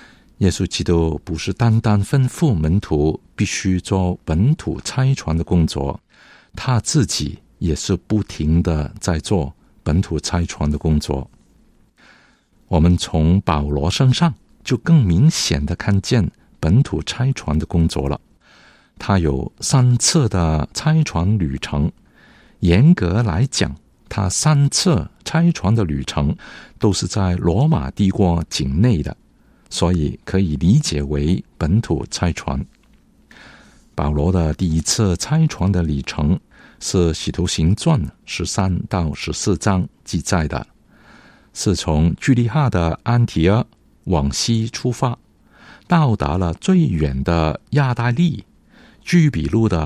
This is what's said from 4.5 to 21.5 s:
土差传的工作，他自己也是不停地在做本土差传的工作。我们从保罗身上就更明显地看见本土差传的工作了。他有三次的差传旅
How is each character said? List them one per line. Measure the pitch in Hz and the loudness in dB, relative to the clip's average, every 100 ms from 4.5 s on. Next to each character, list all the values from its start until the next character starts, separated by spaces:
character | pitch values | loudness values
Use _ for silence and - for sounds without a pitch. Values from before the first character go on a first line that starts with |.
| 160 | 0
土 | - 71 | -4 -8
差 | - - 131 139 | -6 -2 0 0
传 | - 80 | -2 -4
的 | |
工 | 82 90 80 | 0 2 2
作， | - 69 - _ _ - - _ - | 0 -6 -6 _ _ -20 -20 _ -8
他 | - 120 | -2 -2
自 | - 156 131 | 0 0 0
己 | - 76 80 _ _ | -2 -6 -8 _ _
也 | 87 73 | -4 -2
是 | - 90 - | -2 -4 -2
不 | 107 | -2
停 | 95 - 76 82 | -2 -4 0 2
地 | 87 80 71 - | 2 0 -4 -6
在 | - 78 | -4 -4
做 | - 98 67 - _ _ | -2 -2 -2 -8 _ _
本 | - 80 | -2 0
土 | - 78 | 0 -4
差 | - 90 85 | -4 -2 -4
传 | - 73 | -4 -4
的 | 76 | -2
工 | 82 76 | 0 0
作。 | - 69 65 _ _ _ _ _ _ _ _ _ _ _ _ _ _ | 0 -4 -6 _ _ _ _ _ _ _ _ _ _ _ _ _ _
我 | 85 | 2
们 | 82 90 | 4 2
从 | - 85 80 95 | 0 0 2 2
保 | - 76 | 2 -2
罗 | 73 73 76 | -2 -2 -2
身 | - 131 | 2 2
上 | 120 170 110 _ _ | 2 0 -2 _ _
就 | - 123 | -6 -4
更 | - 165 | 4 4
明 | 98 82 151 | 6 4 4
显 | - - 73 71 | 2 -2 -2 -2
地 | 90 | -4
看 | - 98 | 0 0
见 | - 123 87 - _ _ | 2 0 0 -4 _ _
本 | 78 110 | 2 4
土 | 139 78 | 2 -2
差 | 76 - 131 | -6 -4 -2
传 | - - 78 | -2 -2 -4
的 | 80 | 0
工 | 85 82 | 0 0
作 | - 69 | 0 -4
了。 | 69 - _ _ _ - _ _ - | -4 -8 _ _ _ -20 _ _ -10
他 | - 98 | -2 0
有 | 80 67 - - | 2 -2 -4 -8
三 | - 135 123 123 | -2 2 4 2
次 | - 165 120 | 2 2 2
的 | 92 82 78 - | 2 0 0 -2
差 | - 156 160 | -4 0 2
传 | 151 82 90 110 | 0 0 0 0
旅 | 78 | 0